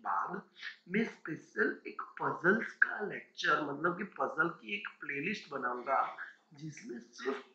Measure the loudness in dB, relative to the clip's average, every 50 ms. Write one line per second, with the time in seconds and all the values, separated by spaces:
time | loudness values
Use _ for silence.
0 | -2 0 0 0 0 0 -4 -6 -8 -10 _ -12 -12 -12 -12 -12 -8 0 2 2
1 | 2 2 -2 -8 -8 -6 -6 -6 -8 -6 0 2 2 2 2 -2 -8 -10 -8 -8
2 | -10 -8 -6 -2 -2 -2 0 4 6 6 6 6 4 0 4 4 4 4 4 -2
3 | -2 -2 -4 -6 -8 -10 -8 -2 2 4 4 4 4 0 -2 2 2 2 2 2
4 | -4 -6 -4 -2 -2 0 2 2 2 2 0 -4 -8 -6 -6 -4 -4 -6 -10 -10
5 | -8 -6 -4 -2 -2 -2 -2 -4 -6 -8 -6 -4 -2 -2 -2 -2 0 2 2 2
6 | 2 0 -2 -6 -10 -12 -12 _ _ _ -16 -12 -10 -10 -10 -10 -10 -10 -10 -10
7 | -10 -14 -12 -6 -2 -2 -2 -2 -4 -12 -10